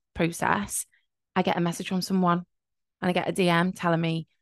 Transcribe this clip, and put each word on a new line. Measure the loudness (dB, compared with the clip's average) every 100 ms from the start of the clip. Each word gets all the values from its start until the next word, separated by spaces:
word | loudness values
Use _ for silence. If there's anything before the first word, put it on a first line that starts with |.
| _ -2
process, | -2 0 0 0 -2 -8 -10 _ _ _ _ -2
I |
get | 0 0
a |
message | 0 -2 -4
from | -4
someone | 0 0 2 0 -4 _ _ _ _ -4
and | -2
I |
get | 0 -2
a |
D | 0 2
M | 4 0
telling | 0 0 2
me | 0 -4 -6 _